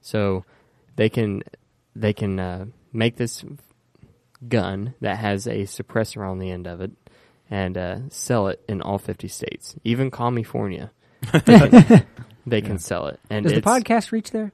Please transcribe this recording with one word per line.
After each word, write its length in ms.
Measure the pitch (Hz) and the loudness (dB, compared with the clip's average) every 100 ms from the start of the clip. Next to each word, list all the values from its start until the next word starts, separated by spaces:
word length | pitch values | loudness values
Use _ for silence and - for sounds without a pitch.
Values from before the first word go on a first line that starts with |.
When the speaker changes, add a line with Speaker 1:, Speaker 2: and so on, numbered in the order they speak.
Speaker 1:
So 440 | - 110 101 95 - _ _ _ _ - | -6 -4 -2 -4 -8 _ _ _ _ -2
they 140 | 110 | 0
can, 320 | 123 107 101 - - _ _ _ - | 0 -4 -6 -10 -20 _ _ _ -6
they 180 | 107 | -4
can, 260 | 104 104 95 | -2 -4 -6
uh, 260 | 92 90 98 - _ | -6 -10 -14 -18 _
make 240 | 117 110 - | -2 -2 -2
this 280 | 117 - - 143 _ _ _ _ - _ _ _ 120 | -8 -8 -18 -20 _ _ _ _ -20 _ _ _ -4
gun 460 | 120 92 98 107 131 | -2 -2 -6 -8 -8
that 160 | 120 101 | -6 -4
has 300 | 110 101 107 | -4 -4 -4
a 140 | 110 | -6
suppressor 640 | 98 - 98 113 110 - 98 | -8 -10 -8 -4 -4 -6 -8
on 80 | 92 | -8
the 120 | 92 | -8
end 160 | 90 90 | -10 -12
of 140 | 87 | -10
it 100 | 92 - _ _ _ _ _ | -12 -14 _ _ _ _ _
and, 280 | 101 92 92 | -6 -6 -6
uh, 200 | 90 95 135 | -8 -10 -12
sell 380 | - - 120 98 | -14 -4 -2 -2
it 140 | - - | -6 -8
in 140 | 101 | -8
all 160 | - 98 | -6 -8
fifty 280 | - 92 92 | -8 -12 -12
states. 480 | - - - - - | -12 -12 -12 -18 -10
Even 280 | - 120 135 | -4 -2 -2
California, 800 | - 120 120 107 120 104 85 - _ _ | -4 -4 -4 -6 -6 -8 -8 -14 _ _
Speaker 2:
<laughs> 200 | _ - | _ -2
Speaker 1:
they 80 | 160 - 226 - | 0 8 8 12
can, 360 | 240 156 220 - - - - - | 10 12 8 6 -10 -20 -18 -4
they 160 | 113 | -4
can 100 | 107 | -2
Speaker 3:
Yeah. 40 | 98 | -8
Speaker 1:
sell 300 | - 87 73 | -6 -6 -6
it. 120 | - _ | -10 _
And 140 | 107 | -4
Speaker 2:
Does 100 | 107 | 0
the 60 | 143 | 0
Speaker 1:
it's 80 | - | 2
Speaker 2:
podcast 440 | 247 220 226 - | 0 2 -2 -2
reach 200 | 226 - | -8 -6
there? 200 | 220 214 | -8 -8